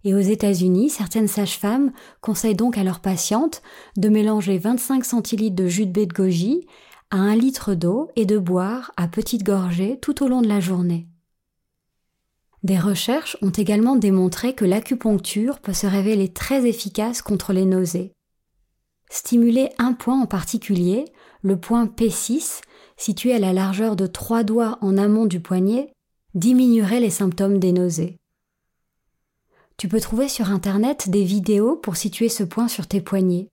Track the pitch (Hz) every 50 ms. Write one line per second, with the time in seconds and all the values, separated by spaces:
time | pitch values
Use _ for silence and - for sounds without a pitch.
0 | - 202 190 202 196 190 214 208 214 202 196 170 180 185 180 185 240 302 - -
1 | 208 175 - 226 220 202 - 208 202 185 - - - 202 226 262 285 262 262 -
2 | - - - _ - - 208 165 - 226 208 180 233 247 233 208 196 185 175 -
3 | - 190 185 170 - - 208 226 311 320 - - _ - - - - - _ 202
4 | 185 214 214 214 208 214 214 214 180 196 196 180 180 214 247 240 - - 269 262
5 | 247 - 247 233 208 - 233 202 220 220 185 175 185 180 175 196 214 185 175 208
6 | 214 175 170 - 190 190 180 165 175 214 285 349 - - - - - - - -
7 | _ _ 208 185 196 202 214 226 247 269 262 - - 214 196 165 175 170 196 247
8 | 320 - - 233 220 185 214 208 185 170 180 180 185 196 233 262 247 - - -
9 | 175 170 - 214 214 - - 220 196 208 196 196 185 180 175 175 190 202 262 262
10 | - - 277 - 277 262 254 254 233 214 208 202 180 180 190 180 180 175 170 170
11 | 170 - _ _ _ _ _ _ _ _ _ _ _ _ _ _ _ _ _ _
12 | _ _ _ _ _ _ _ _ _ _ _ _ - 180 190 180 165 208 196 170
13 | - - 247 311 - - - - 208 190 165 - 202 208 208 208 226 247 277 247
14 | 220 202 190 190 185 180 175 - - 247 262 - 220 180 185 214 233 - 269 247
15 | - 220 208 190 - - - 208 220 254 277 - - 196 185 - - 196 185 202
16 | 190 214 220 202 190 185 185 - - - 277 277 247 240 208 - - 196 - -
17 | 214 233 240 - - - 208 185 - - 196 185 190 190 185 185 185 170 170 180
18 | 180 196 _ _ _ _ _ _ _ _ _ _ _ _ _ _ _ _ _ _
19 | _ _ - - - - 240 233 233 233 233 254 262 - - - 240 254 240 -
20 | - 240 254 269 254 - - 185 - - - 220 - - 202 180 175 180 190 240
21 | 294 - _ _ - - _ _ - 190 196 170 170 - 233 233 240 220 - -
22 | 226 220 - - - - 233 311 - - - - - _ - - - _ _ -
23 | - - 185 - - 247 247 226 196 185 185 190 190 190 190 190 220 226 214 180
24 | 196 185 - - - - 226 226 233 208 220 233 233 220 233 - 208 196 196 196
25 | 202 208 214 220 226 208 175 180 170 - 185 185 185 196 226 247 285 - _ _
26 | _ _ _ _ _ _ - 180 165 233 254 254 254 247 233 226 208 185 220 247
27 | 240 208 170 - 202 185 175 175 196 196 202 196 180 185 175 180 180 180 165 165
28 | 160 180 - - _ _ _ _ _ _ _ _ _ _ _ _ _ _ _ _
29 | _ _ _ _ _ _ _ _ _ _ _ _ _ _ _ - - 180 190 220
30 | - - 214 226 269 277 - - 226 180 202 185 - 202 196 202 220 262 294 294
31 | - 190 180 202 196 175 196 208 180 214 208 202 208 240 330 330 - 214 170 -
32 | - 214 - - 233 226 226 - 202 170 - 220 240 233 - - 170 - - 202
33 | 196 - 196 196 190 185 175 175 190 -